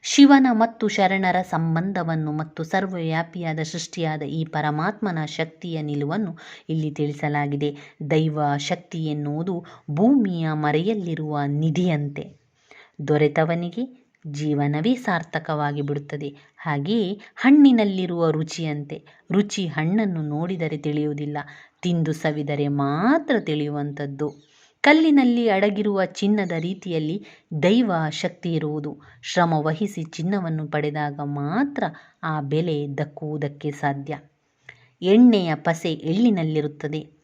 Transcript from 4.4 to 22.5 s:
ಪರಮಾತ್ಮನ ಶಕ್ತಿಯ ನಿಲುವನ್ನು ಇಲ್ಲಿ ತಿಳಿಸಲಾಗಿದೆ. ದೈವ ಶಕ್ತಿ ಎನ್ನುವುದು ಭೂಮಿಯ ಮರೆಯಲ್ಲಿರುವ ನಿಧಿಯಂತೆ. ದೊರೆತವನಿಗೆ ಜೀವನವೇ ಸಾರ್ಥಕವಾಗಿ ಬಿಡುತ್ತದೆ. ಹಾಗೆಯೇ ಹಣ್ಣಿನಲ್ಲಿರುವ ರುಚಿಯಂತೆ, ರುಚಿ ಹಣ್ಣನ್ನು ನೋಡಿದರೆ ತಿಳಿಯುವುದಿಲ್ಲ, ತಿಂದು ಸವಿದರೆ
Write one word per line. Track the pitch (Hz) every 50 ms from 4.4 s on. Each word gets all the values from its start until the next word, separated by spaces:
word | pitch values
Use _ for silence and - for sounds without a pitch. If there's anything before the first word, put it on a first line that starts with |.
| 160
ಪರಮಾತ್ಮನ | 156 - 156 151 151 147 151 160 190 208 - - 202 170 160 156
ಶಕ್ತಿಯ | 151 - - 160 160 - _ - 175 165 156
ನಿಲುವನ್ನು | 151 147 147 143 143 143 165 202 220 175 165 - - - - - _ -
ಇಲ್ಲಿ | 160 160 156 151
ತಿಳಿಸಲಾಗಿದೆ. | 151 - 147 147 147 147 - 147 147 147 143 143 143 143 147 147 143 143 - - _ _ 156 143
ದೈವ | 160 156 160 156 151 151 151 143 143
ಶಕ್ತಿ | 143 143 - 185 170 - _ - 165 160
ಎನ್ನುವುದು | 156 151 151 147 147 147 156 165 190 185 170 175 - - - _ -
ಭೂಮಿಯ | 147 151 202 247 285 277 214 190 180 165 165 160 156
ಮರೆಯಲ್ಲಿರುವ | 156 151 147 147 156 170 208 226 208 180 170 160 160 156 151 151 147 143
ನಿಧಿಯಂತೆ. | 143 143 147 156 160 151 175 180 180 160 147 147 143 143 147 - - - _ _ _ _ _ _ _ - - - _ _ - 147
ದೊರೆತವನಿಗೆ | 135 151 147 151 147 147 160 160 160 170 170 175 175 175 233 254 262 - - _ _ _ _ _ 156
ಜೀವನವೇ | 143 143 151 151 147 143 143 143 147 151 160 226 254
ಸಾರ್ಥಕವಾಗಿ | 247 - 214 185 165 165 - - 156 156 - 156 151 147 143 147 147
ಬಿಡುತ್ತದೆ. | 143 143 147 143 143 143 151 147 147 143 143 - - _ _
ಹಾಗೆಯೇ | _ - 165 147 143 143 170 220 233 208 175 208 202 - - _
ಹಣ್ಣಿನಲ್ಲಿರುವ | - - 254 285 302 285 277 254 226 214 208 190 185 185 175 175 170 165 160
ರುಚಿಯಂತೆ, | 151 151 160 160 - - 165 156 147 147 147 143 151 156 _ - _ _ _ _
ರುಚಿ | 175 196 208 202 - - 185
ಹಣ್ಣನ್ನು | 165 135 156 156 165 190 220 220 196 175 160
ನೋಡಿದರೆ | 156 147 147 151 170 175 190 170 165 156 156
ತಿಳಿಯುವುದಿಲ್ಲ, | 147 143 151 147 151 151 151 147 143 147 143 147 147 143 147 - - - _ _ _
ತಿಂದು | - 180 175 170 160 151 151
ಸವಿದರೆ | 156 - 160 151 151 147 147